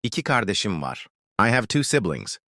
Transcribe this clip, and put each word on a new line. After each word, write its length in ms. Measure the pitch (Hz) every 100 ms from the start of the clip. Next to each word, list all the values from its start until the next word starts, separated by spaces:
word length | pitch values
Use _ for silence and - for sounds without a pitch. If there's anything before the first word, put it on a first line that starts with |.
İki 200 | 117 -
kardeşim 600 | 147 127 104 95 104 85
var. 240 | 67 64 - _ _ -
I 100 | 110
have 160 | 127 110
two 160 | -
siblings. 520 | - 147 90 67 50 -